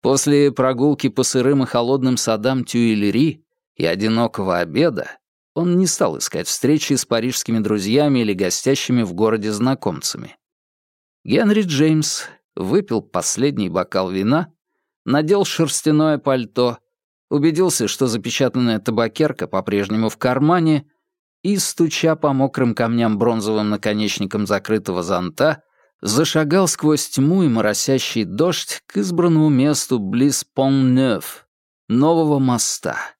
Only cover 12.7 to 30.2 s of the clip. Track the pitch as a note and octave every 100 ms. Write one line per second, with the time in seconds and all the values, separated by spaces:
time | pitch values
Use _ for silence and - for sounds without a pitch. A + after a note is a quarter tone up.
12.7 | D#3+ - A2+ - F2+ - - C#3 C#3 F#2
13.7 | E2+ F2+ F#2+ F#2 F#2+ G#2 D#3 E3 _ _
14.7 | _ _ _ - C#3 D#3 G3+ G3 - D#3
15.7 | - D#3 D3+ D#3 C#3+ C#3+ C3 A2+ - B2
16.7 | A#2 _ _ _ _ _ C#3+ D#3 D#3 F#3
17.7 | - G#2+ - C3 A2+ A#2+ - B2+ C3 A#2+
18.7 | A2 G#2+ A2+ A2+ - D3+ - F2+ F#2+ F#2+
19.7 | G2+ G2 A2 A2+ - B2+ B2+ D3+ F3+ D#3+
20.7 | D3+ - _ _ _ _ _ F#3 G3+ -
21.7 | - E3 - D#3+ D#3 D3 C3+ C3+ - B2
22.7 | G#2+ A2+ A#2 A#2 G#2 A2+ A2+ G#2 G#2+ G#2
23.7 | G#2 G#2+ G#2 G#2+ - G2 G#2+ G2 G2+ -
24.7 | A2 G2 F2+ F2 F#2 F2+ D#2+ D3+ D3+ _
25.7 | _ _ _ - A2+ D#3+ D#3 D3+ F3+ F3+
26.7 | - D3+ D3 - - C#3+ F#3+ D#3+ A2+ G#2+
27.7 | G#2 - C3 - A#2 G2 G2+ D#3 B2 -
28.7 | - - G3+ G3 E3 E3+ D#3+ D#3 C3 C#3+
29.7 | D3 - B2 G2 A#2+